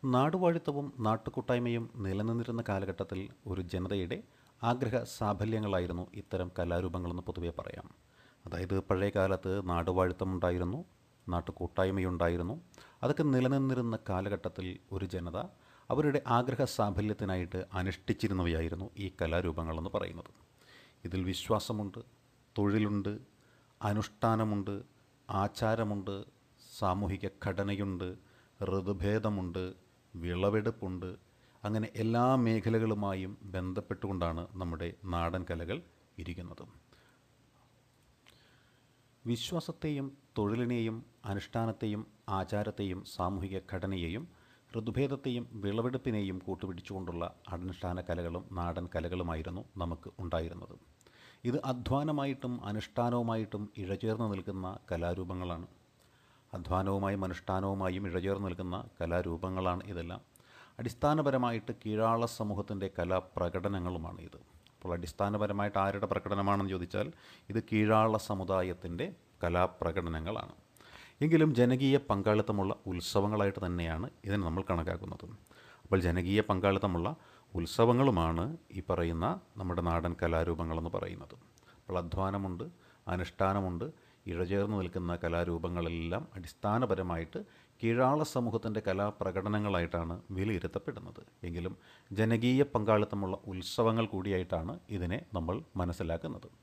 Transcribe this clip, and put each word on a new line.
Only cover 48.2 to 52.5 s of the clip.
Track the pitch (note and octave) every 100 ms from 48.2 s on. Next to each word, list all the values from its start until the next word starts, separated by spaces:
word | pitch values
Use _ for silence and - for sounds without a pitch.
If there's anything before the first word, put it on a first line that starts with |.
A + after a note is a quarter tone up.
| E2+ F2 - F#2
നാടൻ | F2 E2+ F2+ E2+
കലകളുമായിരുന്നു | E2+ F2+ E2+ D#2+ E2 F2 A2+ G2+
നമുക്ക് | E2+ E2 - -
ഉണ്ടായിരുന്നത്. | F2 E2 E2 E2+ - - - _ - - - - A#2+
ഇത് | B2+ C3+
അധ്വാനമായിട്ടും | B2+ A#2 C3+ D#3 D3 C#3 C3+ B2+